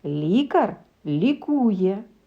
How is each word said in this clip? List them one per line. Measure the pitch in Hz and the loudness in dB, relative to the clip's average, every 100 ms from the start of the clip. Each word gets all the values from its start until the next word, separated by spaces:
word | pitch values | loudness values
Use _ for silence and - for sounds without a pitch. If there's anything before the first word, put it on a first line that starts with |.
Лікар | 156 147 151 220 285 359 226 - _ _ 156 | -6 -4 2 2 2 0 0 -6 _ _ -4
лікує. | 147 233 294 - 294 240 190 185 196 233 _ | 0 0 -2 -2 0 2 2 0 -2 -10 _